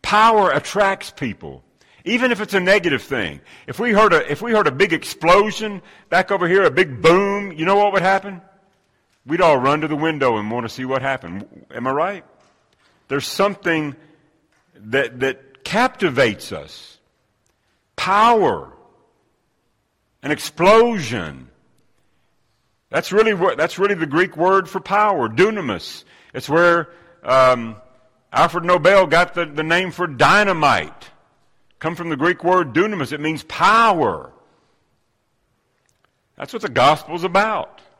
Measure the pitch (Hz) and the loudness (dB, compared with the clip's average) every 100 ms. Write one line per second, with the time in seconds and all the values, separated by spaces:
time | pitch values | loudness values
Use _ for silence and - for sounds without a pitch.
0 | - 208 220 220 185 143 - 196 196 190 | 0 2 4 4 2 0 -4 -2 0 -2
1 | - - 127 98 78 67 _ _ _ _ | -10 -10 -10 -10 -16 -18 _ _ _ _
2 | - 233 254 214 208 196 180 202 170 131 | -6 -2 -2 -2 -2 -2 2 2 2 -4
3 | - 131 87 71 _ - - 127 240 208 | -4 -6 -6 -10 _ -20 -16 -6 0 4
4 | 214 165 - 143 233 220 170 131 196 160 | 4 4 0 -6 0 0 0 0 0 0
5 | - - 160 190 214 - 214 196 - - | -6 -4 4 4 4 -4 -8 -10 -16 -20
6 | _ 170 180 196 170 190 180 131 185 123 | _ -2 0 -2 2 4 2 2 -2 2
7 | 160 175 202 202 202 156 160 202 208 190 | 4 4 2 -4 -8 -6 0 2 2 2
8 | 180 196 196 180 - _ _ _ _ _ | 2 0 -2 -16 -20 _ _ _ _ _
9 | _ _ 123 170 175 139 131 151 151 147 | _ _ -8 2 4 4 2 0 -2 -2
10 | 160 151 135 110 104 117 117 - 131 131 | -4 0 0 0 -4 -6 -6 -10 -6 -4
11 | 135 131 85 92 - - _ - 123 143 | -4 -6 -8 -12 -14 -20 _ -8 -4 -2
12 | 175 202 _ _ _ _ _ _ _ _ | -4 -6 _ _ _ _ _ _ _ _
13 | _ 143 - - 202 196 175 165 151 135 | _ -6 -6 -2 -2 -2 -4 -4 -4 -12
14 | _ _ _ _ _ _ _ _ 107 127 | _ _ _ _ _ _ _ _ -4 -2
15 | 123 123 131 123 _ _ - 208 254 - | -2 -4 -6 -6 _ _ -6 -2 -2 -2
16 | 180 123 120 101 - 80 73 - - _ | -4 2 0 0 -10 -14 -14 -20 -20 _
17 | _ _ _ _ _ _ _ _ _ - | _ _ _ _ _ _ _ _ _ -10
18 | 185 196 226 226 165 90 67 - _ _ | -2 2 4 4 2 -2 -8 -20 _ _
19 | _ _ _ _ _ _ _ _ _ _ | _ _ _ _ _ _ _ _ _ _
20 | _ _ 135 151 - - 175 220 240 220 | _ _ -8 -8 -8 0 4 6 4 0
21 | 127 117 82 65 64 _ _ _ _ _ | -6 -6 -8 -12 -20 _ _ _ _ _
22 | _ _ _ _ _ _ _ _ _ 147 | _ _ _ _ _ _ _ _ _ -6
23 | - 196 220 196 180 123 165 - 196 196 | -2 2 2 2 0 0 -4 0 -2 -2
24 | 156 147 190 - 180 190 180 190 - 202 | -2 0 -2 0 2 2 0 -10 -4 0
25 | 214 185 117 113 196 214 147 92 - - | 0 0 -2 2 0 0 -6 -8 -10 -18
26 | _ _ _ - - 156 175 170 160 - | _ _ _ -14 -2 2 4 2 -2 -16
27 | _ _ - 131 127 123 113 104 _ _ | _ _ 0 4 4 4 -4 -14 _ _
28 | _ _ _ - 165 175 170 180 160 196 | _ _ _ 0 0 0 0 2 4 4
29 | 180 160 175 - 165 143 156 170 185 - | 4 2 0 -2 -6 -6 -2 -2 -2 -6
30 | 175 131 143 190 202 170 147 107 78 - | -8 2 4 4 2 2 2 2 -2 -14
31 | - _ _ _ _ _ _ _ 160 170 | -20 _ _ _ _ _ _ _ -8 -8
32 | 170 143 156 180 175 185 160 117 208 202 | -8 -2 -2 -2 0 0 2 -2 -2 -2
33 | 127 147 156 156 - - 180 220 226 180 | -6 -6 -6 -6 -10 0 2 4 4 2
34 | 117 80 65 _ _ _ _ _ _ _ | 0 -2 -10 _ _ _ _ _ _ _
35 | _ _ _ _ _ _ _ _ _ _ | _ _ _ _ _ _ _ _ _ _
36 | _ _ _ _ - 240 - 131 226 - | _ _ _ _ -14 -10 -6 2 2 2
37 | - 170 175 180 214 202 - - _ | -4 -8 -2 -2 -2 -4 -8 -16 _